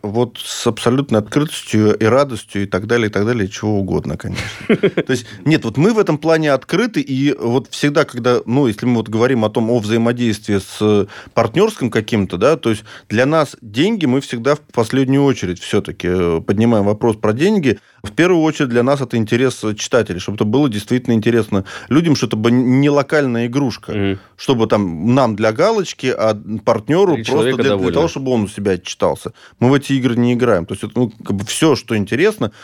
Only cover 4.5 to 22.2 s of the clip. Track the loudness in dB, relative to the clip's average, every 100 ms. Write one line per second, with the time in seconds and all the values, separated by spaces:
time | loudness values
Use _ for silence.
4.5 | -10 -2 0 0 -2 -4 -4 -6 -6 0
5.5 | 0 0 0 2 2 0 0 2 2 2
6.5 | 0 0 -2 0 -2 -2 0 0 0 0
7.5 | -2 -4 -4 0 0 -2 -2 0 0 0
8.5 | 0 0 0 0 0 0 0 2 2 0
9.5 | 0 0 0 0 0 0 0 -2 -2 -2
10.5 | -4 -4 -2 2 2 0 -8 -6 -2 0
11.5 | 2 0 0 -2 -2 0 -2 -2 0 2
12.5 | 2 0 -4 -6 -20 -4 0 2 2 0
13.5 | -6 -8 0 0 0 0 0 -2 -4 -2
14.5 | -2 _ -4 0 0 2 2 2 0 -4
15.5 | -6 -2 -2 -2 -6 -2 0 0 0 0
16.5 | 2 2 2 2 0 0 0 -2 0 2
17.5 | 2 0 -2 _ _ -8 0 2 4 2
18.5 | 0 0 2 2 0 0 -2 0 2 0
19.5 | -2 -6 -6 0 0 0 -4 -6 -2 0
20.5 | 2 2 -2 -2 -2 2 0 2 0 0
21.5 | -4 -4 -12 0 2 2 0